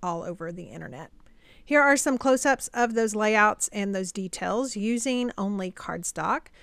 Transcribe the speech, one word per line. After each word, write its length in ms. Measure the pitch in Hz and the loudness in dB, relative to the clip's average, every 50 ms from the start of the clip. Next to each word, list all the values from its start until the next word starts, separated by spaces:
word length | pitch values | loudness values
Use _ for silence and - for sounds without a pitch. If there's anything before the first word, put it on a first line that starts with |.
all 200 | - 180 170 170 | -6 -4 -4 -4
over 280 | - 175 170 - 165 165 | -6 -8 -10 -8 -10 -10
the 140 | 175 185 170 | -10 -12 -14
internet. 460 | - - 165 156 131 127 139 165 - _ - - - - - _ - - - | -14 -14 -14 -14 -12 -12 -14 -16 -16 _ -20 -20 -20 -20 -20 _ -20 -20 -14
Here 200 | - - 294 285 | -2 4 4 6
are 160 | 285 285 277 262 | 8 6 6 4
some 180 | - 302 262 | 4 0 0
close-ups 520 | 240 - 269 262 247 - 277 269 - - - | 2 4 2 2 4 4 2 2 2 -2 -6
of 220 | - 240 240 233 226 | 0 0 0 2 2
those 200 | 226 226 220 208 | 0 0 0 0
layouts 540 | 214 214 214 220 214 208 214 214 - - - - | 0 2 4 6 6 6 4 4 0 -4 -6 -4
and 200 | 208 202 202 196 | -4 -4 -2 -2
those 160 | 190 190 175 | -4 -4 -6
details 640 | - 202 190 180 - - 185 180 190 233 269 254 - | -6 -6 -6 -6 -6 -6 -4 -2 -2 -2 -2 -4 -4
using 560 | 208 202 226 240 233 233 269 247 247 247 240 - | -4 -2 0 0 0 0 0 0 0 -2 -4 -4
only 340 | - 196 202 208 196 190 185 | -4 -4 -2 -2 -4 -6 -6
cardstock. 760 | - - - - 165 170 175 - - 165 156 185 247 320 - - _ - | -8 -10 -10 -8 -8 -6 -6 -8 -6 -4 -2 0 -2 -2 -4 -10 _ -20